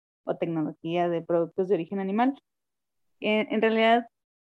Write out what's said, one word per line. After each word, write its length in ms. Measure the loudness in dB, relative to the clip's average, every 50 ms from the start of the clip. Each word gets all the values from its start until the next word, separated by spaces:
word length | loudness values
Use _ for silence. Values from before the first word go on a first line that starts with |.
| _ _ _ _ _
o 120 | -6 -6 -4
tecnología 720 | -4 -4 -2 -2 -4 -4 -6 -8 -8 -4 -2 0 0 0
de 140 | -2 -4 -2
productos 460 | 0 0 0 0 -2 -2 -4 -2 0
de 60 | 0
origen 240 | 0 -2 -2 -6 -6
animal. 400 | -4 -2 0 0 0 0 -2 -4 _ _ _ _ _ _ _ _ _ _ _ _ _ _ _ _
En, 320 | -2 0 0 0 0 -2
en 100 | -2 0
realidad, 440 | 2 2 2 4 4 4 4 4 2 -2 _ _ _ _ _ _ _ _ _